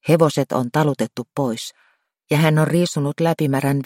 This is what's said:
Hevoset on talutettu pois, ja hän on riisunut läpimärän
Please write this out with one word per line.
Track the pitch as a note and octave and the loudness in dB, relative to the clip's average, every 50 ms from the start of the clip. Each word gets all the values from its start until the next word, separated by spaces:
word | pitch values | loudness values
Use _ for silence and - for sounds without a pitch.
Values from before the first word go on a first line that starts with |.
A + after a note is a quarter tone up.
| _ - | _ 2
Hevoset | D#3 E3 E3 D3+ - - C3+ _ | 4 4 4 2 2 -2 -4 _
on | - B2+ B2+ A#2+ | -2 -4 -4 -2
talutettu | - D3+ D#3 D3 C3+ - A2 A2 _ - A#2+ _ _ | -2 0 0 0 0 -2 -4 -6 _ -12 -12 _ _
pois, | - C#3 B2 A2+ A#2 - - _ _ _ _ _ _ _ _ _ _ _ _ | -4 -4 -2 -4 -6 -10 -16 _ _ _ _ _ _ _ _ _ _ _ _
ja | D3+ | 0
hän | D3 D#3+ D#3 D#3 D#3 | 2 4 4 4 2
on | D#3 - | 2 2
riisunut | D3+ E3+ F3 E3+ - D#3 C#3+ C#3+ C#3+ - | 2 0 0 0 -2 -4 -4 -4 -2 -2
läpimärän | E3 E3 E3 - D#3 C#3+ C3+ C3+ C3+ C#3 C#3 C#3 C3+ | 0 -2 0 0 0 0 0 0 0 0 -2 -2 -2